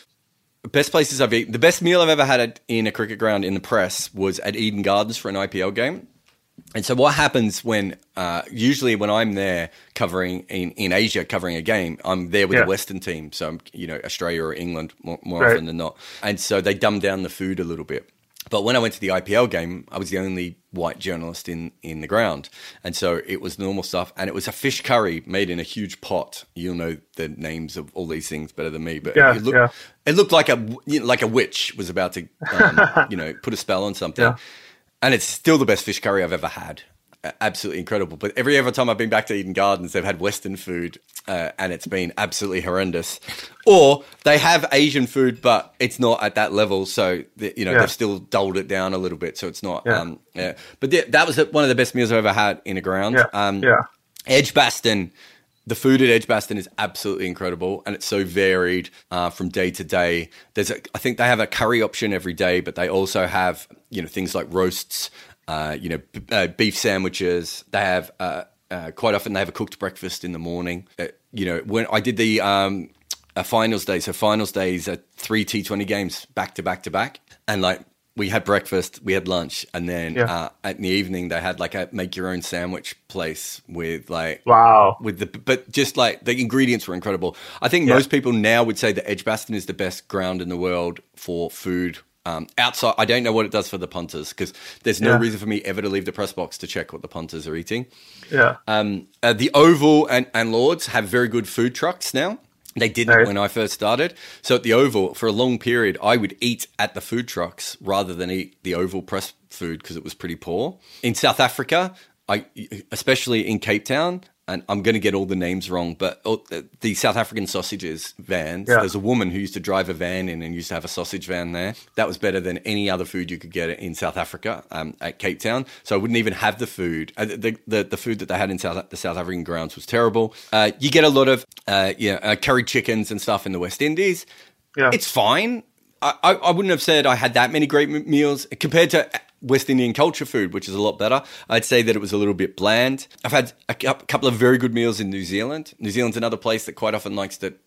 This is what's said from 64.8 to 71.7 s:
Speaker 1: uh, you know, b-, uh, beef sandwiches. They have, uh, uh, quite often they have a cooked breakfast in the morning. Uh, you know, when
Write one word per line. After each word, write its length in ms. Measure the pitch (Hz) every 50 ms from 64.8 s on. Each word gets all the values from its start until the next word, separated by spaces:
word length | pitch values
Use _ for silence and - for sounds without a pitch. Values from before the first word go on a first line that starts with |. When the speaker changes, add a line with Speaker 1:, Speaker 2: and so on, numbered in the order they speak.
| - _ - - - - _ - - - - _ _ -
Speaker 1:
uh, 300 | 78 76 78 76 76 67
you 100 | - 85
know, 100 | 82 - - _ _
b-, 80 | 104 - -
uh, 160 | 117 104 92 85
beef 280 | 85 - 113 104 - -
sandwiches. 840 | - 110 98 95 95 92 - - 95 87 87 87 82 - - - - _
They 80 | - 98
have, 300 | 104 92 90 92 87 - - -
uh, 240 | 92 90 71 87 - _ _ _ _ _
uh, 200 | 92 87 82 80
quite 220 | - - 117 113 104
often 180 | 101 - 113 101
they 60 | 95
have 100 | 98 85
a 40 | -
cooked 240 | - 110 - - -
breakfast 440 | 101 92 - - - 92 - - -
in 80 | 90
the 80 | 87 82
morning. 480 | 85 85 85 87 87 87 87 90 95 _ _ -
Uh, 100 | 85 78 - _ _ _ -
you 120 | 107 92
know, 140 | 90 85 82 65
when 200 | 101